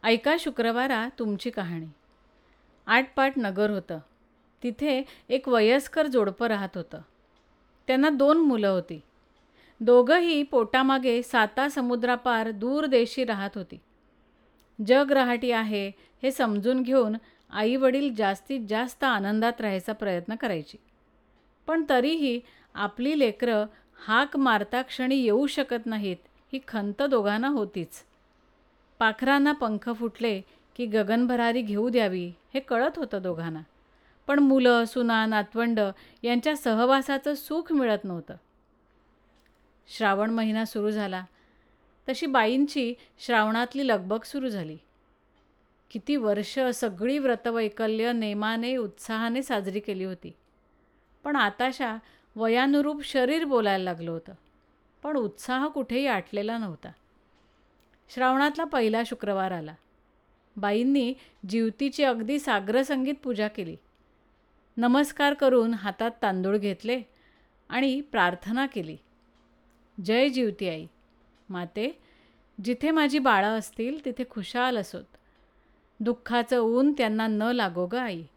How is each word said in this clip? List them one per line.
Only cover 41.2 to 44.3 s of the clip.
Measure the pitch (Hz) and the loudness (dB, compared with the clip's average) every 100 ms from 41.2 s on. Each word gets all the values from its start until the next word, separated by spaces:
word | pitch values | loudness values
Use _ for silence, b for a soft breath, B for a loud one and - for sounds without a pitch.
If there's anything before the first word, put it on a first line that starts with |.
| 185 b b b b b b b - | -10 b b b b b b b -8
तशी | 262 330 | -6 0
बाईंची | 262 220 262 285 285 240 240 b _ | 2 4 4 2 0 -4 -4 b _
श्रावणातली | - 233 214 226 247 269 269 | 0 2 2 0 -2 -2 0
लगबग | 214 185 220 | 0 0 -6
सुरू | - | -4